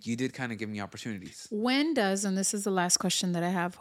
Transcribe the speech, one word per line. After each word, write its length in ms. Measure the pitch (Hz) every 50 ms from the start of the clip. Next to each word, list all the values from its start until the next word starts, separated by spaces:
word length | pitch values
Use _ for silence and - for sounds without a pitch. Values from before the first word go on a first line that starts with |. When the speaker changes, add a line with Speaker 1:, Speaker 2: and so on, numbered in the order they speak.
Speaker 1:
you 140 | - 117 117
did 180 | 117 131 131 -
kinda 220 | - 131 117 113
give 140 | 101 113 104
me 100 | 107 104
opportunities." 680 | 101 95 - 110 - 120 107 95 90 - - - - -
Speaker 2:
When 420 | 220 208 220 247 254 277 294 330 311
does, 320 | 269 202 190 196 196 208
and 120 | 196 190 190
this 160 | 190 - -
is 100 | 202 196
the 80 | 214
last 260 | 190 185 175 180 - -
question 340 | - 180 - - - 180 175
that 100 | 170 170
I 60 | 175
have, 260 | 185 180 170 180 - -